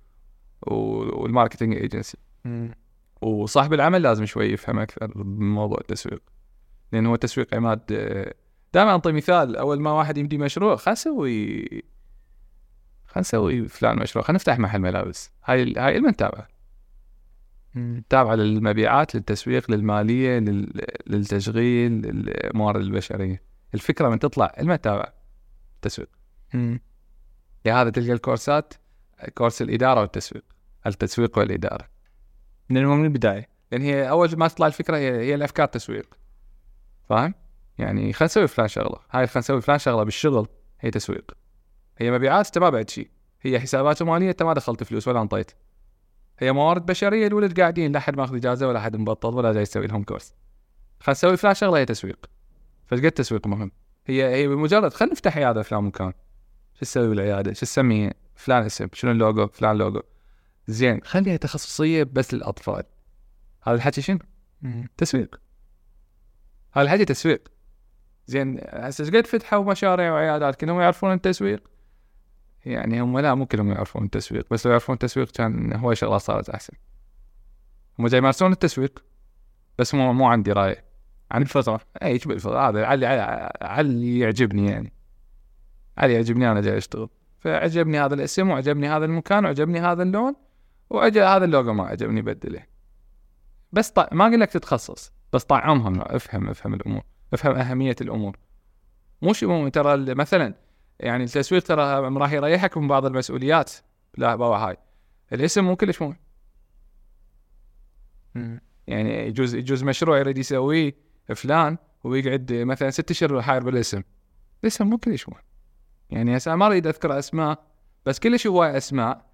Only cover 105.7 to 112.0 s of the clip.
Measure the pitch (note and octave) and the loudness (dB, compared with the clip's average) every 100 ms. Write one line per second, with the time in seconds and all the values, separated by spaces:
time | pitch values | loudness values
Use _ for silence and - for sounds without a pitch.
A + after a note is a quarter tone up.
105.7 | F3+ G3 E3+ D3+ E3+ _ _ _ _ _ | 2 0 -2 -6 -10 _ _ _ _ _
106.7 | _ _ _ _ _ _ _ _ _ - | _ _ _ _ _ _ _ _ _ -20
107.7 | _ - _ - - _ A#2+ A#2 A#2 - | _ -20 _ -20 -20 _ -12 -12 -12 -18
108.7 | _ - A2 A2 A2 A2 A2 B2+ A#2+ B2+ | _ -8 -4 -2 -4 -4 -2 -2 -4 -4
109.7 | C3+ C#3 C3 E3 C#3+ C#3 C3+ B2+ C3+ C3+ | -2 -2 0 2 2 2 -2 -2 -2 0
110.7 | D#3+ D3+ - _ _ - - B2+ D#3 D3+ | 0 0 -4 _ _ -12 -8 0 2 2
111.7 | E3 _ _ | -2 _ _